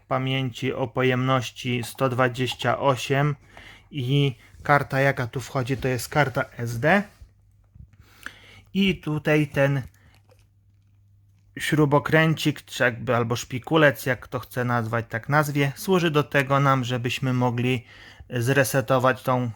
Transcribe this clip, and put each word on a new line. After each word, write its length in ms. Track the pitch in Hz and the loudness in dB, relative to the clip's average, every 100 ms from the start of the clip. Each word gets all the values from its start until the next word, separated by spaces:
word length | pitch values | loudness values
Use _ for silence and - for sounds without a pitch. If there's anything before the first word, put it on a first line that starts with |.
| - | -6
pamięci 640 | 131 131 131 131 - 127 | -4 -2 -2 -4 -4 -6
o 140 | 131 127 | -4 -4
pojemności 960 | 131 127 123 131 131 113 - 127 123 | 0 0 2 2 0 -2 -8 -6 -4
sto 260 | 117 - 135 | -6 -2 -2
dwadzieścia 680 | 123 127 120 123 - 123 120 | 2 0 0 -4 -2 -2 0
osiem 560 | 139 123 - 135 147 147 - - - - - | 0 0 0 0 0 -2 -12 -20 -20 -20 -14
i 440 | 147 123 143 139 - - - | -8 0 2 2 -2 -16 -10
karta, 360 | - 147 139 135 | 2 2 2 0
jaka 280 | 139 135 120 | 0 0 -4
tu 140 | 131 | -8
wchodzi, 360 | - 139 123 123 | -6 -4 -4 -2
to 100 | 131 | -2
jest 220 | 127 - | -4 -2
karta 360 | 156 131 120 - - | 0 0 0 -6 -6
S 220 | 117 117 | -8 -2
D. 240 | 147 196 196 - - _ _ _ _ - - _ - - - - - - - | 2 2 0 -12 -20 _ _ _ _ -20 -20 _ -20 -20 -20 -20 -20 -20 -8
I 280 | 185 196 165 | -2 0 0
tutaj 460 | - 151 160 151 147 | -4 -4 2 2 2
ten 340 | 143 139 139 - _ _ _ _ _ _ _ _ _ _ _ _ _ _ _ _ - | 0 0 0 -4 _ _ _ _ _ _ _ _ _ _ _ _ _ _ _ _ -10
śrubokręcik, 1080 | - 151 147 147 - 156 160 151 156 143 - | -2 2 4 2 2 2 2 0 -2 -4 -8
czy 180 | - | -2
jakby, 320 | 127 117 120 117 | -2 -2 -2 0
albo 200 | 117 120 | 0 -4
szpikulec, 680 | - 127 - 160 147 - 135 | -6 -10 -2 4 4 2 -4
jak 220 | 123 - | -4 -6
to 120 | 120 | -10
chce 260 | - - 123 | -8 -4 -2
nazwać, 400 | 120 110 117 113 | -2 -2 -4 -4
tak 200 | 117 123 | -8 -2
nazwie, 420 | 147 147 143 139 - | 0 0 0 -2 -2
służy 360 | - 185 170 | 0 2 2
do 120 | 147 | 0
tego 360 | 143 143 135 139 | 2 0 2 2
nam, 240 | 143 135 | 4 2
żebyśmy 500 | 120 127 123 - 131 | 0 -2 -4 -2 0
mogli 520 | 127 123 120 123 123 - - - - - | 2 0 0 0 -2 -6 -20 -20 -20 -8
zresetować 920 | 127 117 139 127 139 120 131 127 127 | -2 2 2 2 0 2 2 2 0
tą 280 | - 127 123 | 0 -2 -2